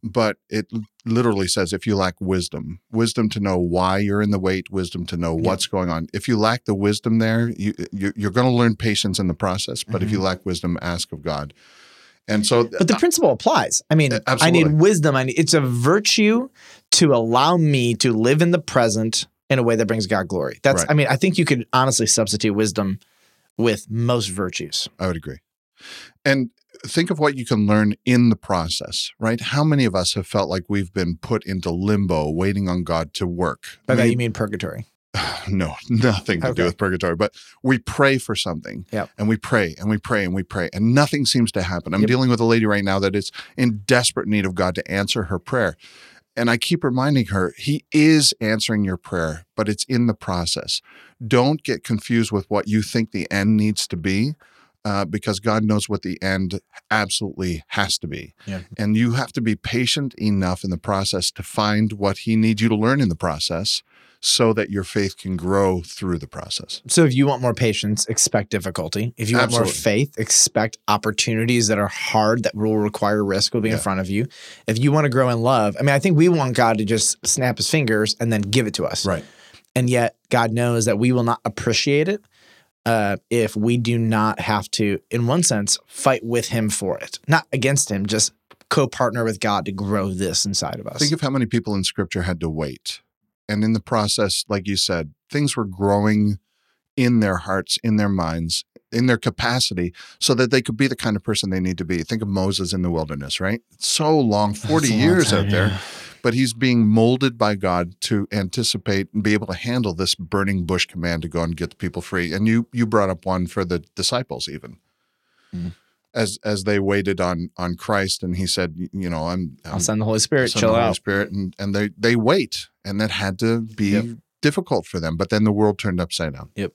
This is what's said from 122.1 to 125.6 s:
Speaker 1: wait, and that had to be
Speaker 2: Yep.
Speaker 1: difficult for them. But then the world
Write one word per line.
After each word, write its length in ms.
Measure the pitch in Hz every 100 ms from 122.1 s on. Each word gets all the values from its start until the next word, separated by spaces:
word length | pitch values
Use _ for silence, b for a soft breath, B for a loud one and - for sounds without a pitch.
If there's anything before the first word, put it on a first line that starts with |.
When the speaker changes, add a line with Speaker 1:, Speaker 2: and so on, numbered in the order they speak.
| 120
Speaker 1:
wait, 500 | 110 185 127 - - _
and 160 | 101 101
that 120 | 107
had 280 | - 98 95
to 220 | 117 117
be 300 | 110 110 104
Speaker 2:
Yep. 140 | 104 117 117 _ _
Speaker 1:
difficult 440 | 147 147 180 117 -
for 140 | 92
them. 160 | 80 82
But 140 | 95
then 160 | 107 107
the 80 |
world 260 | 101